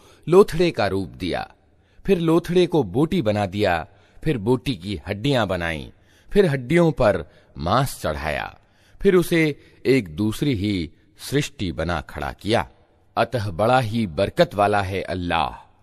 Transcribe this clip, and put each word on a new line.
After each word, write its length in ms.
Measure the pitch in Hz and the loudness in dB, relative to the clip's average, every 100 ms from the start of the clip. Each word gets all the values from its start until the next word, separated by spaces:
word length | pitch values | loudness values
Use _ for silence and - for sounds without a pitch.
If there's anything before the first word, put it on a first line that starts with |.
| - _ - | -20 _ 4
लोथड़े 420 | 180 202 160 175 | 6 6 2 -2
का 160 | 127 101 | 0 -2
रूप 220 | 95 92 | -2 -6
दिया, 460 | - 90 65 - _ _ _ _ - - | -8 -6 -6 -8 _ _ _ _ -8 -2
फिर 120 | 185 | 0
लोथड़े 480 | 165 170 170 180 175 | 2 2 2 0 2
को 160 | 160 | 2
बोटी 400 | 104 107 156 190 | 0 0 0 0
बना 240 | 107 104 98 | 0 0 -2
दिया, 400 | 101 98 85 73 _ _ - | 0 0 0 -4 _ _ -8
फिर 140 | 156 127 | -4 -2
बोटी 380 | 98 127 143 98 | 0 0 -2 -6
की 240 | 92 90 - | -6 -8 -6
हड्डियां 400 | 101 139 131 98 | -4 0 0 0
बनाई, 440 | 92 85 78 64 - _ _ - | -2 -4 -6 -10 -18 _ _ -2
फिर 140 | 202 185 | 2 2
हड्डियों 460 | 139 123 170 170 | 0 0 2 2
पर 380 | - 110 90 78 - _ - | 4 2 2 -4 -18 _ -6
मांस 420 | 82 117 139 - | 0 0 0 -4
चढ़ाया, 580 | 80 73 78 67 50 - _ _ _ - | -6 -4 -4 -4 -6 -12 _ _ _ -2
फिर 120 | 196 | 2
उसे 420 | 180 160 170 156 143 - _ - | 4 4 2 0 -2 -12 _ 2
एक 300 | 131 90 76 | 2 2 -2
दूसरी 380 | 107 - 147 | -2 -2 -2
ही 360 | 110 104 95 78 - _ - - | 0 -2 -2 -4 -10 _ -18 -4
सृष्टि 420 | 139 - - 95 | -2 -2 -4 -6
बना 280 | 80 82 80 | -4 -4 -4
खड़ा 320 | - - 69 | -6 -10 -10
किया। 360 | - 95 110 - _ _ _ _ - | -8 -2 0 -2 _ _ _ _ -2
अतः 320 | 117 123 101 | -2 -2 -4
बड़ा 300 | 82 110 127 | 0 2 2
ही 260 | 113 117 104 | 2 -2 -2
बरकत 480 | 76 101 - 170 | -2 0 2 0
वाला 280 | 98 101 104 | 2 2 2
है 200 | 95 95 | 0 -4
अल्लाह, 680 | - 92 87 82 64 - - _ | -6 -4 -2 0 -2 -6 -18 _